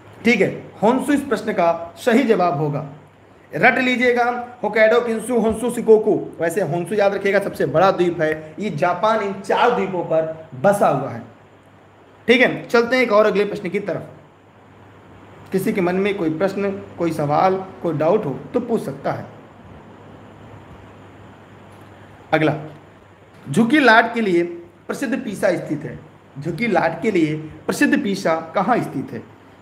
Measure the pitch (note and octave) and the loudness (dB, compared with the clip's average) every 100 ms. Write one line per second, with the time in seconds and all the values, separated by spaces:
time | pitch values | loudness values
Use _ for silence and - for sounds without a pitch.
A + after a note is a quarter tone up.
0 | - - A3+ A#3+ D#3+ - - - G#3 B3+ | -20 -2 2 4 2 -2 -12 0 2 2
1 | - C#4+ - G3+ A3 F3+ E3+ E3+ - - | 2 0 0 -4 -2 0 2 0 -4 -6
2 | - A3+ A#3+ G3 F3+ C#3+ D3+ D3 - - | 2 2 4 2 2 0 -2 -4 -8 -16
3 | - _ - - - D3 A3 B3+ B3+ B3 | -20 _ -20 -20 -12 0 2 2 0 0
4 | B3 A#3+ A#3+ A#3+ - - G#3 A3+ A3 A#3+ | 2 2 0 -2 -8 -8 -4 2 4 4
5 | A#3 A3 A3+ A#3+ A3 A3 A#3+ A#3 A3 G#3+ | 2 -4 -2 0 0 -2 -4 0 6 6
6 | A3 D#3 - - E3+ F#3 E3 E3+ F3 G#3 | 6 0 -2 -4 -4 -2 -2 -2 -2 2
7 | G3+ G3 G3 G3 - - D#3+ D3+ F#3+ F3 | 2 2 0 0 0 -2 0 4 4 4
8 | F3 D3+ D#3 D#3 - - G#3 D3+ F3 F3 | 0 0 -2 -4 -8 -8 -6 -2 -2 0
9 | G#3+ A3 G3+ G3 - G#3 A#3+ G3 F#3+ F3+ | 0 0 -2 -6 -2 2 2 2 -2 -4
10 | - D#3+ D#3 - - B2+ F#3+ G3+ G3 C#3+ | -2 0 0 -6 -14 -2 2 4 2 0
11 | B2+ A2+ - - - - - - - - | -4 -10 -14 -20 -20 -20 -20 -20 -20 -20
12 | - - - B3 A3 D3 - A#3 A#3 B3+ | -20 -6 2 4 4 0 0 0 2 2
13 | A#3+ G#3 G#3+ F#3+ G3+ F3+ E3+ G3 G3 C#3+ | 2 4 4 2 -2 -4 -6 -6 -4 -8
14 | - - - - _ - - - - - | -8 -18 -20 -20 _ -20 -20 -20 -20 -20
15 | - - - - - F#3+ F#3+ G3+ F3 F#3 | -20 -20 -20 -20 -4 -4 -2 0 0 0
16 | G3+ G3 D#3+ D#3 F#3+ G3+ G3+ G3 - - | 0 0 -2 0 -2 -2 -4 -4 -10 -4
17 | E3+ D3+ D3 D3+ F#3 F#3+ - - - C#3+ | -4 -2 0 2 2 0 -4 -8 -4 0
18 | D#3 G#3+ D3+ B2 - B3 - A3+ - - | 2 2 0 -6 -4 -4 -2 -4 -4 -8
19 | F3+ B2 G2+ - - - - - - - | -6 -6 -8 -18 -20 -20 -20 -20 -20 -20
20 | - - - - - - - - - - | -20 -20 -20 -20 -20 -20 -20 -20 -20 -20
21 | - - - - - - - - - - | -20 -20 -20 -20 -20 -20 -20 -20 -20 -20
22 | - - - D#3 D3+ D3+ - - - - | -20 -20 -2 0 0 -2 -8 -18 -20 -20
23 | - - - - - C#3 A#3 D4+ B3 A3 | -20 -20 -20 -18 -4 0 2 4 6 6
24 | A3+ A#3 G#3 E3+ E3+ - - - - G#3+ | 4 0 0 0 0 -6 -16 -16 -10 -6
25 | B3 B3+ A3 F#3+ G3+ E3 - D3+ A#2+ A2+ | -4 -4 -6 -2 0 0 -2 -6 -8 -14
26 | - - - - D3+ D#3 A#3 - E3 E3 | -18 -20 -20 -12 -8 -4 -2 0 0 -2
27 | A3 F#3 D3+ D3+ - - - - C#4+ C#4+ | -2 0 0 -2 -8 -10 -4 0 2 2
28 | G3+ G3 E3+ D#3+ - G3+ F#3+ A3 - C3+ | 0 -2 0 -2 -2 -2 0 0 -2 -6
29 | A#2 A2+ - - - - | -8 -12 -16 -20 -20 -20